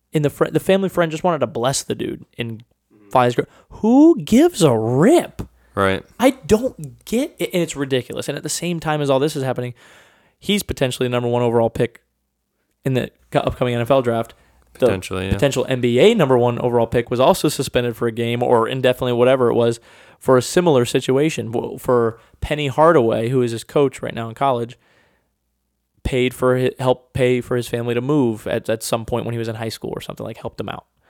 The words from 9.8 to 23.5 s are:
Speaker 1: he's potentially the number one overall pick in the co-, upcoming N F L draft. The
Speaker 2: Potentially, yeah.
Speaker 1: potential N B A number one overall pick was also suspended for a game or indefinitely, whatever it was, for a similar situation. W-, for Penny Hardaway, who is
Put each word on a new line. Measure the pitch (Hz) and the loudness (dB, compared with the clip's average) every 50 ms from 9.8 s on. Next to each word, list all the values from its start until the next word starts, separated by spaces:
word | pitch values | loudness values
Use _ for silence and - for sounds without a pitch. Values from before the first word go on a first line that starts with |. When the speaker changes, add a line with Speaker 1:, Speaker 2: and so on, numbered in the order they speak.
| _ - - - _ _ _ _ _ _ _ _ | _ -20 -20 -20 _ _ _ _ _ _ _ _
Speaker 1:
he's | - - 202 202 - | -4 -2 -2 -2 -2
potentially | - 151 - 143 127 123 - 131 123 | -6 -4 -4 -4 -4 -2 -2 -2 -2
the | |
number | 123 123 123 120 | 0 -2 -2 0
one | 120 120 123 | 0 0 0
overall | 120 117 120 113 113 | 2 2 2 2 0
pick | - - 123 113 - _ _ _ _ _ _ _ _ _ _ _ _ _ _ _ _ _ - | 0 -2 -4 -4 -4 _ _ _ _ _ _ _ _ _ _ _ _ _ _ _ _ _ -6
in | 135 131 | -2 -2
the | 123 - - - _ _ _ | -2 -2 -4 -8 _ _ _
co-, | - 147 | -4 -2
upcoming | - - - - 131 123 120 | -2 -2 -2 -2 -2 -2 0
N | 120 | -2
F | 120 117 | 0 2
L | 139 135 | 2 2
draft. | 120 120 113 117 113 - - _ _ _ _ _ _ _ _ | 2 2 -2 -2 -4 -6 -10 _ _ _ _ _ _ _ _
The | - 131 | 0 2
Speaker 2:
Potentially, | 120 101 92 92 - 95 95 92 95 | 2 2 0 -4 -6 -6 -6 -4 -4
yeah. | 95 | -2
Speaker 1:
potential | 98 147 139 131 131 120 - | 0 0 0 0 -2 -2 -2
N | 131 123 | -2 -2
B | 120 120 120 120 | 0 0 2 4
A | 160 214 240 | 4 4 4
number | 220 156 131 131 120 | 4 2 2 4 4
one | 120 120 120 - | 2 2 0 -2
overall | - 127 120 120 117 113 | -2 0 0 0 0 0
pick | - 127 117 - | 0 -2 -2 -2
was | 127 117 | 0 2
also | 127 160 190 - - 156 | 4 4 4 2 0 -2
suspended | - - 135 - - 127 120 120 117 | -2 -2 -6 -4 -2 -2 -2 -2 -4
for | - 120 117 | -4 -4 -4
a | |
game | 113 117 117 117 120 120 123 | -2 -2 -2 -2 -2 -2 2
or | 123 123 113 113 113 | 2 4 4 2 0
indefinitely, | 131 131 123 123 123 - 135 123 123 | -2 0 0 0 0 0 -2 -2 2
whatever | 117 120 127 135 131 127 117 | 4 4 4 4 4 2 2
it | 117 | 2
was, | 117 117 117 117 - - _ - - - - _ _ | 2 2 0 0 -2 -8 _ -20 -20 -20 -20 _ _
for | - - 131 127 | 2 4 4 4
a | |
similar | 120 - - 180 180 175 147 127 120 | 4 2 0 2 2 4 4 4 2
situation. | - - 139 - - 131 135 151 160 - - 113 113 | 2 0 -2 0 0 0 0 0 0 -2 -4 -6 -6
W-, | 117 117 - - - - | -6 -6 -6 -6 -10 -6
for | - - 127 120 117 113 110 - _ _ _ _ | -2 0 2 2 2 0 -2 -6 _ _ _ _
Penny | - - 151 151 147 139 | -6 -4 -4 -4 -4 -2
Hardaway, | 123 - 156 165 170 147 117 113 113 113 113 117 | 2 4 4 6 6 6 4 2 0 0 -2 0
who | 135 131 | 0 0
is | 123 117 | 0 -2